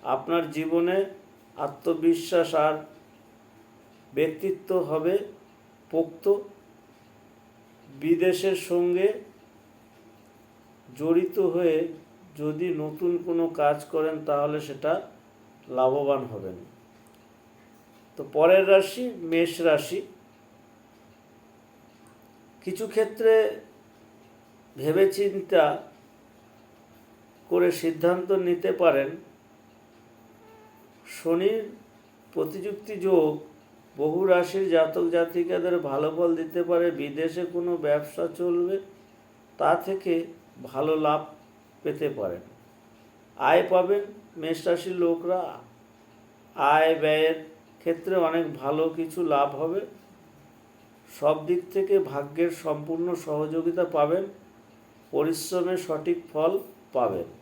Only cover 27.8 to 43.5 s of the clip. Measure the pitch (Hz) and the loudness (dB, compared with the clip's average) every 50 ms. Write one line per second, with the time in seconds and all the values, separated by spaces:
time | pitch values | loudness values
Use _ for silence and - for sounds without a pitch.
27.8 | - 165 165 156 160 170 180 185 180 180 196 190 180 175 175 175 - 190 185 - | -2 -4 -4 0 0 2 2 0 0 0 0 0 2 0 -2 0 0 -2 0 4
28.8 | 175 165 143 139 139 147 165 170 - - - _ _ _ - _ _ - - - | 4 4 4 4 0 -2 -6 -12 -16 -20 -20 _ _ _ -20 _ _ -20 -20 -20
29.8 | _ _ _ - _ - - - - - - - - - - - - - _ - | _ _ _ -20 _ -20 -20 -20 -20 -20 -20 -20 -20 -20 -20 -20 -20 -20 _ -20
30.8 | - - - - - - - - - 165 165 175 185 202 220 226 208 - - - | -20 -20 -20 -20 -20 -18 -18 -8 -2 0 0 2 2 2 0 0 -4 -8 -14 -18
31.8 | - - _ - _ _ _ _ _ _ - - 160 - 151 190 175 208 196 202 | -20 -20 _ -20 _ _ _ _ _ _ -4 -4 -4 -4 -4 -8 -8 -8 -10 -10
32.8 | - - 214 190 175 190 185 170 156 151 151 151 - - - - - _ - - | -12 -12 -10 -4 2 4 4 6 4 4 0 -4 -10 -16 -20 -20 -20 _ -20 -20
33.8 | - _ _ 151 147 156 156 180 190 196 180 175 175 180 190 196 196 190 165 165 | -20 _ _ -4 -2 -2 0 0 4 4 6 4 4 0 -2 -2 -2 2 4 4
34.8 | 160 160 160 175 175 170 170 170 170 170 - 175 170 170 185 175 170 180 175 175 | 4 2 0 -2 -2 0 2 0 0 0 0 -2 -2 0 -2 -2 0 0 -2 -2
35.8 | - 143 135 143 151 156 160 165 175 170 165 160 165 160 165 175 175 170 175 170 | -2 -2 -2 -2 -2 -2 0 0 0 2 2 0 -4 -6 -4 -4 0 2 2 2
36.8 | 175 175 151 - 143 143 139 147 160 165 160 175 180 170 175 175 175 175 175 165 | 2 2 0 -2 -6 -6 -4 -4 -4 -4 -4 -4 -8 -4 -4 -4 -4 -2 -4 -2
37.8 | 151 147 147 151 147 147 - - 170 165 165 - 175 175 175 175 175 180 196 196 | 0 0 0 0 -2 -6 -6 -6 -6 -6 -4 -4 -2 -2 0 0 0 0 -2 -6
38.8 | 196 - - - - - - - _ - _ - - _ - - 147 147 170 170 | -6 -10 -20 -20 -20 -20 -20 -20 _ -20 _ -20 -20 _ -6 -2 2 2 2 2
39.8 | - 190 196 190 - 190 170 165 165 170 - - - - - - - - - 131 | 0 -4 -6 -4 -2 -2 -2 -2 -2 -6 -14 -20 -20 -20 -20 -18 -18 -10 -4 -2
40.8 | 147 156 160 156 156 147 151 151 - - - - - - - - _ _ _ - | 0 0 0 2 2 2 0 0 -2 -6 -18 -20 -20 -20 -20 -20 _ _ _ -8
41.8 | - 151 151 - 156 143 123 117 101 92 85 90 - - - - - - - - | -6 -6 -6 -2 -4 -4 -4 -4 -6 -6 -6 -8 -12 -18 -20 -20 -20 -20 -20 -20
42.8 | _ - - - - - _ - - _ _ - - 131 | _ -20 -20 -20 -20 -20 _ -20 -20 _ _ 0 2 4